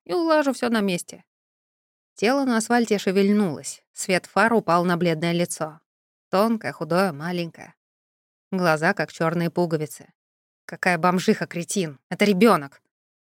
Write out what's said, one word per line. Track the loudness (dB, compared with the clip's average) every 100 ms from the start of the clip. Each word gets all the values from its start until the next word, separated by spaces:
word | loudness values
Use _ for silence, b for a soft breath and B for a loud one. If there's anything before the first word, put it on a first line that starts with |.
| -6
и |
улажу | -2 2 2 2
все | -2 -2
на | 0
месте". | 0 -2 -6 -18 _ _ _ _ _ _ _ _ _ -4
Тело | 0 2 2
на | 0
асфальте | 2 0 2 0
шевельнулось. | 0 2 4 4 0 -2 -10 -16 _
Свет | -10 -2 -2 0
фар | 0 2
упал | 2 2 2 2
на | 0
бледное | 0 0 0
лицо. | -2 -2 -6 -10 -12 _ _ _ _ _
Тонкое, | 0 0 0 -6
худое, | -8 -2 0 0
маленькое. | -2 -6 -6 -8 -12 -20 _ _ _ _ _ _ _ _
Глаза, | -2 0 2 0
как | 0 -4
черные | -4 -2 0 -2
пуговицы. | 0 0 -2 -6 -12 -20 _ _ _ _ _ -20
"Какая | -4 -2 2
бомжиха, | 2 2 2 0 -2
кретин! | -8 -6 -4 -4 -6 _
Это | 0 2
ребенок!" | 4 4 4 0 -16 _ _ _ _